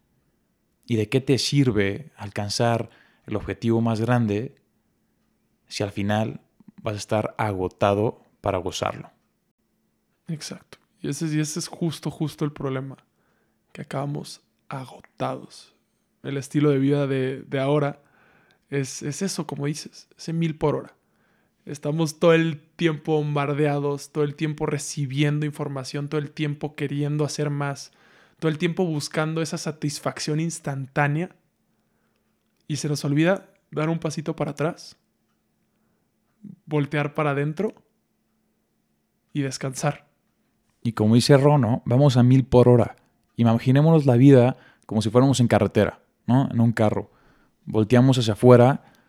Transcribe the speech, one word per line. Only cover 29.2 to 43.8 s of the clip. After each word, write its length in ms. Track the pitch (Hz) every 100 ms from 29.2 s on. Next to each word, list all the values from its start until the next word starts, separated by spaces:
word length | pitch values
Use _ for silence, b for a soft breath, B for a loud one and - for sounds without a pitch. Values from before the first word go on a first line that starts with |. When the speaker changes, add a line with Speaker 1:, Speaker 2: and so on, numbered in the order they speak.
| 156 160
Speaker 2:
esa 160 | 160 170
satisfacción 800 | 165 151 147 - 135 - - 151
instantánea 960 | 165 - 147 135 131 147 143 151 180 _ _ _ _ _ _ _ _ _ _ _ _ _ -
y 100 | 143
se 120 | 151
nos 160 | 143
olvida 460 | 143 147 165 196 - _ _
dar 200 | 147 156
un 80 | 165
pasito 360 | 160 160 151
para 180 | 156 147
atrás, 440 | 147 160 - - - _ _ _ _ _ _ _ _ _ _ _ _ _ _ - -
voltear 500 | - 151 139 147 147
para 180 | 160 151
adentro 420 | 139 147 156 214 - _ _ _ _ _ _ _ _ _ _ _ _ _ _ _
y 100 | 147
descansar. 640 | 135 - 135 127 147 - _ _ _ _ _ _ _ _
Speaker 1:
Y 100 | 117
como 240 | - 107 120
dice 200 | - 139
Rono, 460 | 147 147 110 127
vamos 320 | - 123 143 123
a 60 |
mil 220 | 123 131
por 240 | 117 123 123
hora. 280 | 120 101 - _ _ _ -
Imaginémonos 680 | 117 113 131 139